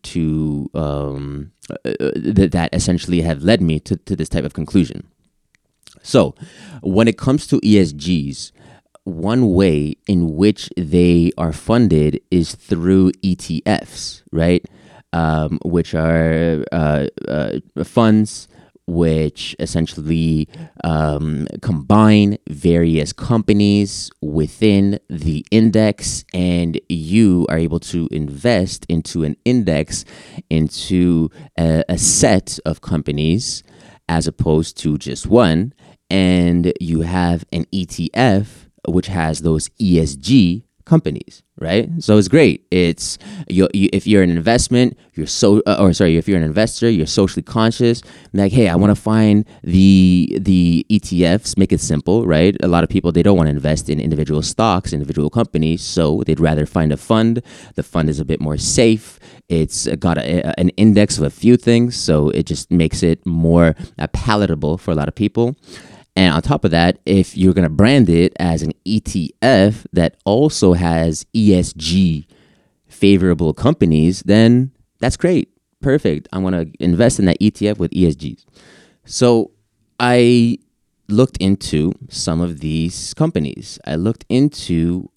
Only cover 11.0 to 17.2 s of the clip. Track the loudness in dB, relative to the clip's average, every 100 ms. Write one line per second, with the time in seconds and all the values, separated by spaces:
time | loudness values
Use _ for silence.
11 | 4 4 2 0 -6 -6 -2 2 2 2
12 | 2 -2 _ -2 -2 -8 -6 -2 2 4
13 | 4 0 -4 -4 -6 -6 -2 -4 -6 -14
14 | -16 -16 _ -2 2 0 -2 _ -20 -20
15 | _ -2 0 -2 -2 -6 -2 -2 -2 -2
16 | 0 0 0 0 0 -2 -4 -2 0 0
17 | -4 -8